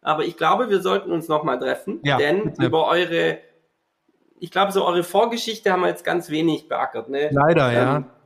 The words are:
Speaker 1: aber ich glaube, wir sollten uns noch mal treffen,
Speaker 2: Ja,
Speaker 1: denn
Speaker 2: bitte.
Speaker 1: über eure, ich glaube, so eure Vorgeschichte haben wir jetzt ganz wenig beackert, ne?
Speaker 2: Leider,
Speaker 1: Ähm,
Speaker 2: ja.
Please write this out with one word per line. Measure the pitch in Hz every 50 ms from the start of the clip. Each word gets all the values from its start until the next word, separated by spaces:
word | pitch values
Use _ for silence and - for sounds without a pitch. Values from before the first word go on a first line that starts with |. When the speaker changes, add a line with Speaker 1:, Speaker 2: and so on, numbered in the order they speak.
Speaker 1:
aber | _ - 156 156 147
ich | - 165
glaube, | - 165 160 185 208 254 226
wir | 202 190
sollten | 170 190 190 202 190 180 175
uns | 165 156 -
noch | 156 151 151
mal | 151 127 127
treffen, | 135 131 131 - - - 220 - -
Speaker 2:
Ja, | 143 143 127
Speaker 1:
denn | 139 147 156 190 214
Speaker 2:
bitte. | 180 147 - 135
Speaker 1:
über | 127 117 160 156
eure, | - 160 175 180 165 170 165 165 165 160 - - _ _ _ _ _ _ _ _ _ _ _ _ _ _ _ _ _ _ _
ich | - 170
glaube, | - 185 196 196 185
so | 196 175
eure | - 175 175 170
Vorgeschichte | 175 - 196 226 233 233 233 - 226 220 208 - 202 190
haben | 180 180
wir | 175
jetzt | 175 - -
ganz | 170 170 175 170 -
wenig | 151 156 160 165 156 139 - -
beackert, | - - 123 - - 117 113 -
ne? | 135 139 147 151
Speaker 2:
Leider, | 143 139 139 156 170 156 139 123
Speaker 1:
Ähm, | 120
Speaker 2:
ja. | 120 123 127 139 147 143 - - _ _